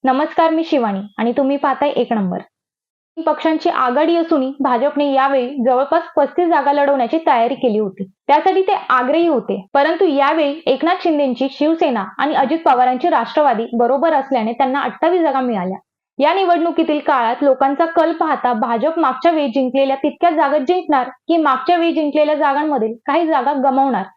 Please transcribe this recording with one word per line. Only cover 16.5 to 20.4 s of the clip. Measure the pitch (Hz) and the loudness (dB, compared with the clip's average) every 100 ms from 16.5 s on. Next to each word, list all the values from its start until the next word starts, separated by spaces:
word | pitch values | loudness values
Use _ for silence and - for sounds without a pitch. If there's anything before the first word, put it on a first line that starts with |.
| 339 339 330 330 302 | 2 0 0 0 0
काळात | 302 277 226 254 | 0 0 0 0
लोकांचा | 285 262 277 285 330 | 2 2 0 0 0
कल | 339 320 | 2 0
पाहता | 330 320 277 247 | 0 -2 -2 -2
भाजप | 233 214 233 285 330 | -2 -2 0 -2 0
मागच्या | 294 254 339 | -2 0 0
वेळी | 320 285 | 0 -2
जिंकलेल्या | 247 254 269 269 269 | -2 -2 0 0 0
तितक्याच | 294 285 349 | -4 0 0
जागा | 320 | 2